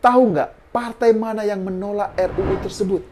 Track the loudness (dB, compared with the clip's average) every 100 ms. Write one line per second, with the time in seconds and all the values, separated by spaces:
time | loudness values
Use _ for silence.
0 | 6 6 4 2 -2 -6 _ -6 -6 0
1 | 2 4 0 -4 -4 -4 -6 -6 -6 -6
2 | -6 -2 -2 -2 -2 -2 -6 -4 -2 -2
3 | -4